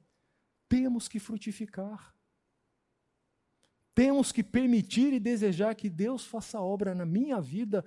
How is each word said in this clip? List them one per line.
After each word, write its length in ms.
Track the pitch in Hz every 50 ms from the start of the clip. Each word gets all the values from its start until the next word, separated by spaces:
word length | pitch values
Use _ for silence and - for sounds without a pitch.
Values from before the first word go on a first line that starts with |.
| _ _ _ _ _ _ _ _ _ _ _ _ _ -
Temos 380 | 247 254 262 262 240 233 -
que 120 | - - 214
frutificar. 960 | - - 220 202 - 220 202 - 220 202 - 190 190 208 214 - - - _ _ _ _ _ _ _ _ _ _ _ _ _ _ _ _ _ _ _ _ _ _ _ _ _ _ _ _ _ _ _ _ _ _ _ _ _
Temos 360 | 226 254 269 277 277 247 -
que 120 | - 240 -
permitir 680 | - - 247 262 247 240 214 - - - 226 262 285
e 80 | 269 240
desejar 540 | 202 240 240 208 214 202 170 165 208 220 220
que 160 | 220 208 202
Deus 360 | 165 156 202 240 262 226 -
faça 360 | - - 220 - - - 214
obra 320 | 185 185 202 196 202 196 185
na 120 | 180 175
minha 360 | 160 170 214 277 302 262 202
vida 420 | 151 127 151 214 247 208 208 185 -